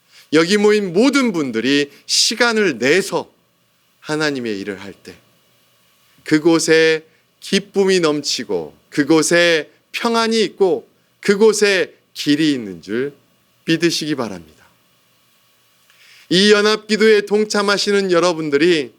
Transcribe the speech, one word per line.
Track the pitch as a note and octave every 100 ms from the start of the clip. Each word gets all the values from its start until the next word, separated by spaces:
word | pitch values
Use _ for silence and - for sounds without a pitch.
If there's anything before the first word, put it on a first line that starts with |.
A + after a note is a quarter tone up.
| _ _ _
여기 | D3+ E3+ G#3
모인 | G#3 G#3+ G3
모든 | E3 C4+ C4+ B3
분들이 | E3+ C#3 A2+ A#2+ C#3+ C#3+ - -
시간을 | - - A3+ A#3+ A3 G3 A2+
내서 | B2 F3 F#3+ E3 - _ _ _ _ _ _ _
하나님의 | - D#3 D3+ C#3 A#2 G2+
일을 | G2 F#2+
할 | G2
때 | F2+ F#2 - _ _ _ _ _ _ _ _ _ _
그곳에 | - D#3 E3 E3 D#3+ D#3+ D#3+ D#3+ - _ _ _
기쁨이 | - G3 G3 G3 F#3+ F#3
넘치고 | D#3+ D3 D3 - A2+ F2+ D2+ - _
그곳에 | - C#3 D#3+ D3 E3+ F3 D#3+ D3 _ _
평안이 | - A#3 A#3 A3+ A3+
있고 | G3 - F#3+ C3+ - _ _ _
그곳에 | - G3+ A3 G#3 G#3 F#3+ D3 _ _
길이 | - D3 D3 D#3
있는 | C3+ G#2 F2
줄 | E2+ A2+ C#3+ - _ _ _ _
믿으시기 | - E3 E3+ D#3 D3+
바랍니다. | C#3 A2+ F2+ D#2+ _ _ _ _ _ _ _ _ _ _ _ _ _ _ _ _ - -
이 | F3 G#3
연합기도에 | G#3 G#3 G#3+ G#3+ G#3+ A3 G#3
동참하시는 | G3+ G#3 G#3+ G#3 G3+ G3 G3+ G3+ F#3+
여러분들이 | E3+ F3 D#3+ D#3 C#3 F3 D#3+ B2